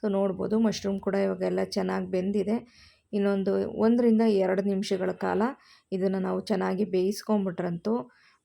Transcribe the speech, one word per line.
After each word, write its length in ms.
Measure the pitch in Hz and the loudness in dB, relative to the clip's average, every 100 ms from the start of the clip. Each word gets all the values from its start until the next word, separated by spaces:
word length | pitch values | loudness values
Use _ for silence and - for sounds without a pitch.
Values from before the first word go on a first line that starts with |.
So 80 | 214 | -2
ನೋಡ್ಬೋದು 480 | 196 196 175 190 220 | 0 0 -2 0 2
ಮಶ್ರೂಮ್ 420 | 220 196 196 196 | 2 0 -4 -4
ಕೂಡ 140 | 196 196 | -2 0
ಇವಾಗೆಲ್ಲ 480 | 196 180 185 185 | 0 0 -2 -2
ಚೆನ್ನಾಗಿ 440 | 190 202 185 190 185 | -2 -2 -2 -2 -2
ಬೆಂದಿದೆ. 800 | 185 190 208 196 233 - - - _ _ | -2 -2 -2 0 -4 -6 -20 -20 _ _
ಇನ್ನೊಂದು 580 | 208 202 196 190 196 196 | -2 0 0 0 0 -2
ಒಂದರಿಂದ 500 | - 220 240 240 220 | 0 2 4 4 4
ಎರಡು 400 | 226 196 185 190 | 4 4 2 2
ನಿಮಿಷಗಳ 500 | 202 190 208 190 185 | 0 -2 -2 -2 -2
ಕಾಲ 300 | 180 190 185 233 - - - _ | -2 -2 0 0 -4 -16 -20 _
ಇದನ್ನ 240 | 185 190 190 | -2 0 0
ನಾವು 240 | 185 185 | -2 -4
ಚೆನ್ನಾಗಿ 460 | 190 185 190 185 196 | -2 -2 0 0 0
ಬೇಯಿಸ್ಕೊಂಬಿಟ್ರಂತೂ, 1120 | 185 185 208 - 214 190 175 175 170 208 233 - _ _ _ | 0 0 -2 -2 0 0 -4 -4 -4 -2 -4 -6 _ _ _